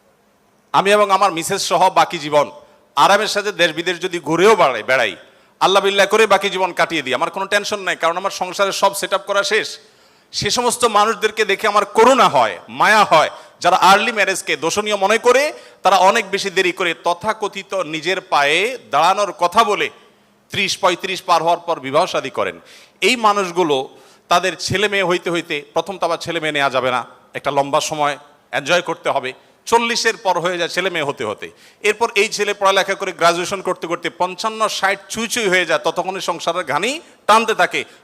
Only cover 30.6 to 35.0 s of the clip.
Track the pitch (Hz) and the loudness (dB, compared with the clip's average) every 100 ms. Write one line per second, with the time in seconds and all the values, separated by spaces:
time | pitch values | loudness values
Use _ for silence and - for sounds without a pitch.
30.6 | 165 175 185 175 143 139 107 98 85 - | -4 -2 -2 -2 -4 -4 -6 -6 -10 -18
31.6 | - _ 202 208 226 202 214 175 202 202 | -20 _ -2 0 0 0 -2 -2 -4 0
32.6 | 196 196 180 190 185 175 165 170 175 196 | 2 2 0 -2 -6 0 2 2 -4 -6
33.6 | 185 170 170 170 165 - 180 185 220 220 | -6 -6 -6 -6 -6 -4 -6 -4 -6 -2
34.6 | 208 - 190 196 | -4 0 -2 -2